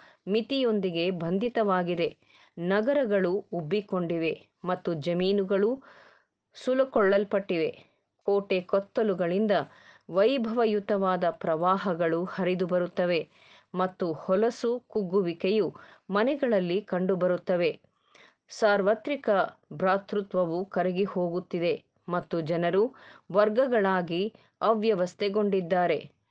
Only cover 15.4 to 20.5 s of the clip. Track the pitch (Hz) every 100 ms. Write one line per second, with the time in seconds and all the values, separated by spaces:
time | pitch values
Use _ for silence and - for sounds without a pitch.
15.4 | 185 214 156 - - - - 196 247 294
16.4 | 254 202 180 190 208 180 185 185 180 175
17.4 | - 175 165 - _ _ _ _ - _
18.4 | _ - 220 202 190 220 277 277 - 196
19.4 | - - - 151 185 196 196 208 196 180
20.4 | 170